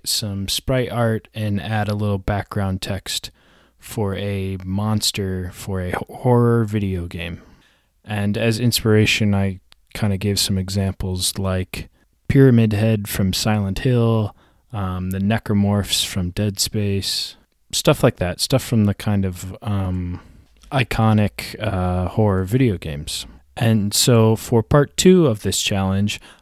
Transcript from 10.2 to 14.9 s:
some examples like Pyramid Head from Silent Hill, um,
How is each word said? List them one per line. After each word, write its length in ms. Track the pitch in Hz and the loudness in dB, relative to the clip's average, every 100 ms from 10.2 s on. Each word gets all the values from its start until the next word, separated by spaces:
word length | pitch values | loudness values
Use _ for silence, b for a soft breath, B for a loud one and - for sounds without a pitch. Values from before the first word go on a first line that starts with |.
| 104 98 | 0 0
some 180 | - 98 | 0 -2
examples 800 | 92 98 95 92 95 92 - - | -2 -2 -2 -4 -6 -4 -4 -2
like 500 | 95 92 92 - - _ _ _ _ | -2 -2 -4 -10 -14 _ _ _ _
Pyramid 460 | 139 135 117 113 | 6 8 8 4
Head 340 | 104 110 110 101 | 2 2 0 -2
from 260 | - 98 | -2 0
Silent 460 | - 117 107 98 95 | 0 0 0 -2 -2
Hill, 560 | 135 123 117 113 107 b b b b | 0 2 2 2 0 b b b b
um, 380 | 107 95 | -6 -6